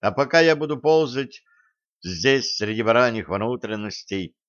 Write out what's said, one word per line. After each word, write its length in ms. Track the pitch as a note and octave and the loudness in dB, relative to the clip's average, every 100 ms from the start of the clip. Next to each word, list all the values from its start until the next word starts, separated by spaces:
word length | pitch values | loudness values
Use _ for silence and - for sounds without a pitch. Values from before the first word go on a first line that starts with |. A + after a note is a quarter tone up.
А 80 | G2 | -2
пока 300 | G2+ C#3 E3 | -2 2 4
я 160 | E3 D#3 | 4 2
буду 200 | D3+ C#3+ | -2 -2
ползать 640 | D3+ D#3+ D3+ B2+ C3 - _ _ _ _ _ _ | 2 4 2 -2 -6 -10 _ _ _ _ _ _
здесь 540 | F2 F2 A2 C3+ - - | -10 -2 2 2 0 -6
среди 260 | G#2 A2 | -4 -2
бараньих 460 | A2 A#2 B2 A2+ F2+ | 2 4 4 0 -4
внутренностей 1040 | G2 A2 B2 G#2 G#2+ G#2 - - G2 F2 _ | -4 -2 -4 -6 -8 -8 -12 -8 -8 -8 _